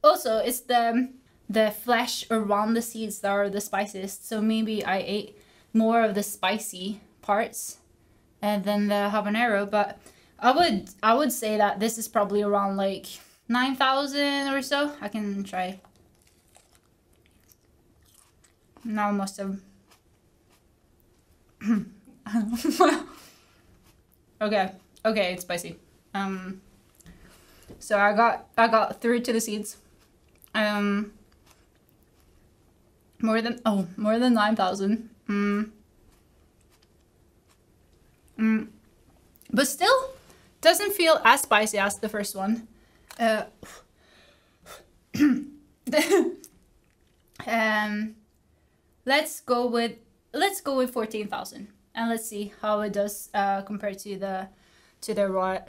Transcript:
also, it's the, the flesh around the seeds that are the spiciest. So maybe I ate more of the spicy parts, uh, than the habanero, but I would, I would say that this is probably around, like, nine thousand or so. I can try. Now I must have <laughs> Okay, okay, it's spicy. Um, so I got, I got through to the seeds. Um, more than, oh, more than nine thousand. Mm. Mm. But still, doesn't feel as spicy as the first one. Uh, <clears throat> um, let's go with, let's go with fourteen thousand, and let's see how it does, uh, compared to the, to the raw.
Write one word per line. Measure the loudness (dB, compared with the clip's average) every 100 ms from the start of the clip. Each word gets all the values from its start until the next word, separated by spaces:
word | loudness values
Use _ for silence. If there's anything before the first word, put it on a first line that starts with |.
also, | 6 4 2 0
it's | 0 -4
the, | 0 2 4 0 -2 -6 _ _ -4
the | 2 2
flesh | 0 0 0 0 -6 -2
around | -2 2 0 2
the | 0
seeds | -2 -8 -8 -4
that | -2
are | 0 0
the | -2
spiciest. | -4 -4 -4 -8 -10 -12 -8
So | -2
maybe | 0 0 0 -2
I | -2 -2
ate | -2 -6 -8 -18 -20 _ _
more | 2 4 4
of | 2 0
the |
spicy | -4 -2 -2 -2 -6 -10 -10 -10 -14 _
parts, | -2 0 0 -6 -12 -14 _ _ _ _ _ _
uh, | -2 -2
than | 0 0 2
the | 0 0
habanero, | -2 -2 0 2 0 0
but | 0 0 -4 -20 -20 _ 0
I | 2
would, | 4 4 2 -4 0
I | 2
would | 4 2
say | -2 -2 2
that | 2 2
this | -2 -2
is | -2
probably | 0 2 0
around, | 2 2 0 0
like, | -2 -4 -10 -18 -20 _ -4
nine | 0 0 2
thousand | 2 2 0 0 0 0 -2
or | -4
so. | -2 -2 -2 -4
I | -8
can | -6 -6 -6
try. | -6 -6 -6 -8 -20 _ _ _ _ _ _ _ _ _ _ _ _ _ _ _ _ _ _ _ _ _ _ _ _ _ _ _ _ -14
Now | -6 -2 0
I |
must | 0 -2 -6
have | -8 -8 -12 _ _ _ _ _ _ _ _ _ _ _ _ _ _ _ _ _ _ _
<laughs> | 0 0 -2 -16 -20 -20 -4 -2 -2 -2 -2 4 4 4 -6 -18 -20 -20 _ _ _ _ _ _ _ _ _ _
Okay, | 0 0 0 -4 _ -4
okay, | 0 0 0
it's | -2
spicy. | -6 -6 -6 -16 _ _ _
Um, | -6 -4 -6 -10 -14 _ _ _ _ -20 -20 -20 -20 -20 -20 -20 -18
so | -2 2
I | 4
got, | 4 2 2 -4 2
I | 4
got | 4 2 -2
through | 0 0
to | 0
the | -2
seeds. | -2 -6 -8 -14 _ _ _ _ _ _ -8
Um, | -2 0 0 0 -2 -4 -12 _ _ _ _ _ _ _ _ _ _ _ _ _ _ _ _ _ _ _ _
more | 0 2
than, | 0 -2 0
oh, | 0 -2 -2
more | 0 2
than | 4 4
nine | 2 2
thousand. | 0 0 0 0 -4 -16 -4
Mm. | 0 0 0 -4 -10 _ _ _ _ _ _ _ _ _ _ _ _ _ _ _ _ _ _ _ _ _ _ _ _ _ -2
Mm. | 0 0 -4 -18 _ _ _ _ _ _ -4
But | 0 0
still, | 2 4 4 0 -12 -20 -20 -20 _
doesn't | 4 4 0
feel | 2 4 6 6
as | 4
spicy | 4 2 4 0
as | -2 -2
the | -6
first | -6 -6 -4
one. | -2 -2 -4 -20 _ _ _ -2
Uh, | 0 0 -4 _ -20 -20 _ _ _ _ -20 _ _ _ -20 -20 -20 _ _ 2
<clears throat> | 4 4 -2 -16 _ _ 0 0 4 4 4 -4 -18 _ _ _ _ _ _ _ _ -14 -2
um, | 0 2 2 0 -4 -6 -10 _ _ _ _ _ _ _ _ 0
let's | 0 0 -10
go | -2 0 2
with, | 0 -2 -6 _ _ _
let's | -2 -2 -2
go | -4 -2
with | -2
fourteen | -2 -6 -6 -8
thousand, | -8 -10 -14 -20 _ _ -6
and | -4
let's | -4 -6
see | -8 -10 -6
how | -2 -2
it | -2
does, | -2 -4 -6 -6
uh, | -2 0 -2
compared | -4 -8 -8 -8
to | -12 -8
the, | -6 -6 -8 _ _ _ _ _
to | -6 0
the | 0
raw. | 0 0 -4